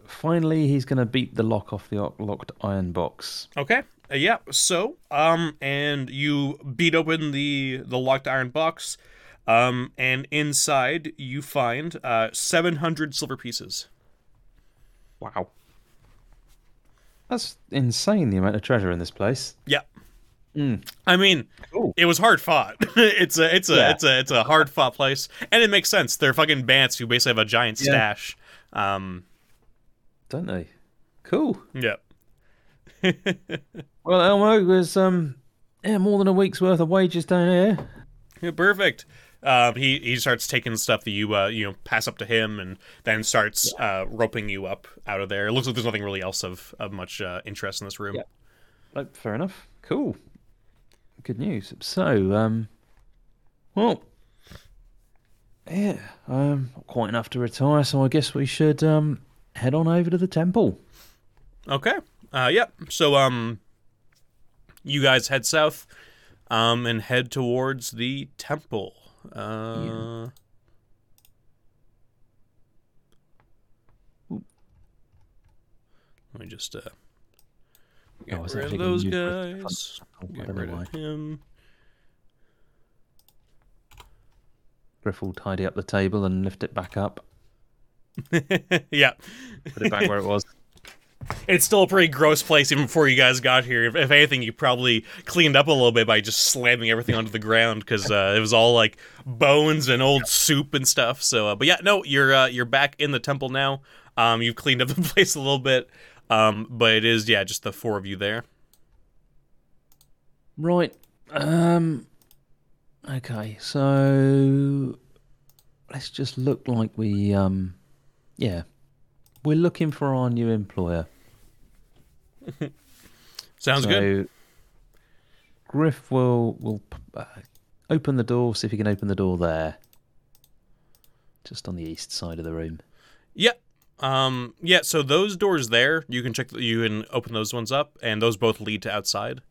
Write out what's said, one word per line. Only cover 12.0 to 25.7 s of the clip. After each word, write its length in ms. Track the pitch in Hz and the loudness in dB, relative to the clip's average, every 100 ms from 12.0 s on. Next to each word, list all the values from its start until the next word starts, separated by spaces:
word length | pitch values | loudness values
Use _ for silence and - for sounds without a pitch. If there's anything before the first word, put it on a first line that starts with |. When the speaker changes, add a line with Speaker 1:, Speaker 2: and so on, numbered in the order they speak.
Speaker 2:
uh, 260 | 131 113 110 | -4 -2 -2
seven 460 | - - 165 175 156 | -4 -2 0 0 -2
hundred 360 | 165 156 156 - | -4 -4 -6 -6
silver 220 | 151 135 | -8 -10
pieces. 520 | 120 - 92 - - _ _ _ _ _ _ _ _ _ _ _ _ _ | -10 -12 -10 -12 -14 _ _ _ _ _ _ _ _ _ _ _ _ _
Speaker 1:
Wow. 300 | - 98 - _ _ _ _ _ _ _ _ _ _ _ _ _ _ _ _ _ - | -12 -10 -12 _ _ _ _ _ _ _ _ _ _ _ _ _ _ _ _ _ -8
That's 280 | 247 - - _ | -8 -8 -14 _
insane, 580 | 135 123 110 - 214 135 | -2 0 0 2 2 2
the 80 | 95 | 2
amount 180 | 95 104 | 2 0
of 60 | |
treasure 300 | - 120 92 | 0 0 2
in 80 | 87 | -2
this 120 | 85 | -6
place. 440 | - 101 131 - - - | -4 -2 -2 -6 -12 -2
Speaker 2:
Yeah. 160 | 139 - - - _ _ _ _ 147 | -2 -2 -18 -20 _ _ _ _ -4
Speaker 1:
Mm. 320 | 143 104 - - - | -2 -4 -8 -6 0
Speaker 2:
I 120 | 180 | 4
mean, 300 | 196 160 - - - | 4 2 -2 -16 -10
Speaker 1:
Cool. 200 | 190 208 170 | -4 -2 2
Speaker 2:
it 80 | 170 | 2
was 120 | 165 | 4
hard 220 | 226 175 | 4 4
fought. 360 | - 151 101 - | 2 0 0 -4
<laughs> 160 | - 233 | 0 4
It's 420 | 214 202 180 165 | 4 4 2 2
a, 160 | 160 | 2
it's 160 | 185 185 | 2 4
a, 60 | 135 | 4
Speaker 1:
Yeah. 160 | 127 | 4
Speaker 2:
it's 120 | - 147 | 4 2
a, 140 | 127 | 2
it's 120 | 131 | 2
a 120 | 127 | 0
hard 260 | 113 156 165 | 4 4 4
fought 240 | - 131 | 2 0
place, 340 | - 135 135 - - - | 0 -2 -2 -8 -14 0
and 100 | 226 | 2
it 60 | |
makes 200 | 220 | 4